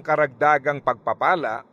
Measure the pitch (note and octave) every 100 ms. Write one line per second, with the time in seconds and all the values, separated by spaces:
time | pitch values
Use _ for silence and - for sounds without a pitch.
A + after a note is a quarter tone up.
0 | D3 D3+ D3 A#2 D3 D3 C3 C#3+ - B2
1 | - A2 C#3+ F3+ B2+ A2+ -